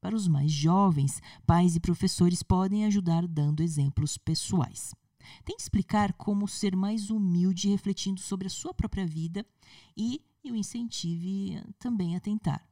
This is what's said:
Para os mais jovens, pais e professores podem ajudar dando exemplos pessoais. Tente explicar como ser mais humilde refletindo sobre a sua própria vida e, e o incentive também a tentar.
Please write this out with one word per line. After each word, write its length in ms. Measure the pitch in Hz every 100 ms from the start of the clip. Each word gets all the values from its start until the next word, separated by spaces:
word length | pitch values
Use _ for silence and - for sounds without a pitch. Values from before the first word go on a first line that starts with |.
Para 160 | 180 220
os 100 | 196
mais 240 | 151 143
jovens, 720 | 147 151 185 202 156 139 - - - -
pais 300 | 170 175 170
e 40 |
professores 640 | 170 170 190 - 175 175
podem 420 | - 185 190 202 214
ajudar 400 | 202 175 165 175
dando 360 | 160 147 151
exemplos 560 | 170 147 139 - 151 -
pessoais. 720 | - 160 - 185 139 - - - _ _ - -
Tente 180 | - 415
explicar 500 | - 202 180 214 208
como 340 | - - 202 202
ser 260 | - 202
mais 340 | 185 190 220 202
humilde 600 | 220 196 175 180 175 196
refletindo 520 | 202 - 196 - 190
sobre 280 | - 196 190
a 20 |
sua 240 | - -
própria 320 | 359 220 196 185
vida 400 | 156 165 175 214 _ _ - _ -
e, 240 | 220 254 _ _
e 80 | 285
o 60 | 226
incentive 1040 | 196 233 233 - 170 170 175 196 196 180 - 202
também 380 | 247 233 175 180
a 40 |
tentar. 400 | 202 214 - 143 _